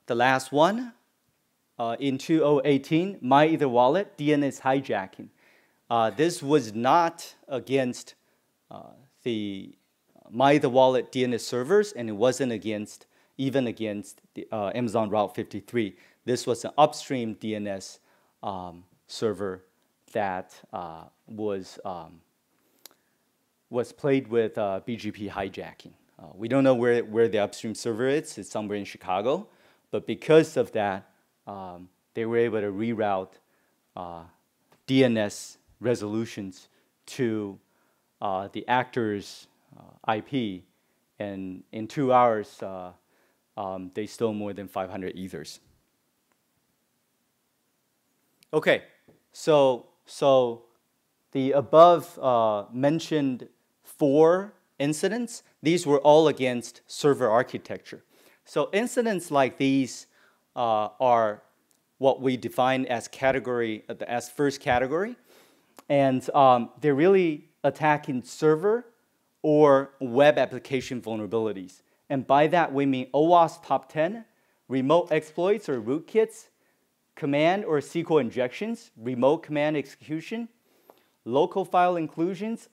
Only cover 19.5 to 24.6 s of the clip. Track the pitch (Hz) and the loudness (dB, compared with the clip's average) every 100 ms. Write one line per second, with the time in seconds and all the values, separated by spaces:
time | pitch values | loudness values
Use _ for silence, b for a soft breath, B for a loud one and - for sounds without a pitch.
19.5 | 92 - _ _ _ _ 110 98 92 - | -10 -16 _ _ _ _ -4 -4 -6 -10
20.5 | - - 98 87 80 85 _ - 110 107 | -20 -16 -12 -12 -16 -20 _ -18 -8 -6
21.5 | 98 90 - 98 87 80 82 _ _ _ | -6 -10 -14 -12 -12 -14 -20 _ _ _
22.5 | _ _ _ - _ _ _ _ _ _ | _ _ _ -20 _ _ _ _ _ _
23.5 | _ _ 120 110 - 147 135 110 117 110 | _ _ -6 -6 -4 0 0 0 -2 -2
24.5 | 113 | -2